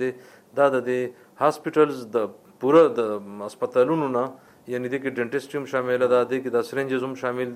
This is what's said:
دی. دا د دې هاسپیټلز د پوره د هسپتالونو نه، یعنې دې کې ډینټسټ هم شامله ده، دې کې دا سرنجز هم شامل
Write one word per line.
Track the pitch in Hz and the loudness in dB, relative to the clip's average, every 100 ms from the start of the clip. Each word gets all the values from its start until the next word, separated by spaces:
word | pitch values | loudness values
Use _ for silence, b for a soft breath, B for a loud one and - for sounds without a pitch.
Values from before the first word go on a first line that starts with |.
دی. | 127 123 B B B 131 | -6 -6 B B B 2
دا | 139 | 2
د | 131 123 | 2 0
دې | 127 127 B B - | -2 -4 B B -2
هاسپیټلز | 147 147 165 156 151 131 113 113 | 0 0 -2 2 2 2 -4 -2
د | 101 - - _ | -2 -6 -20 _
پوره | 127 160 151 117 | 4 6 6 4
د | 110 104 101 101 104 | -2 -4 -10 -12 -12
هسپتالونو | - 123 127 131 165 143 123 | -6 -2 2 2 2 0 -2
نه، | 127 - B B - | -4 -8 B B -10
یعنې | 123 123 | -8 -4
دې | 135 | -4
کې | 135 127 | -4 -4
ډینټسټ | 117 139 139 147 | -4 -4 -6 -8
هم | 135 | -4
شامله | 135 123 123 123 | -4 0 0 4
ده، | 123 120 | 4 2
دې | 131 | -2
کې | 131 117 | -2 -2
دا | |
سرنجز | 113 131 135 131 131 | -2 -4 -2 -2 -4
هم | |
شامل | 131 131 123 127 | -4 -6 -4 -6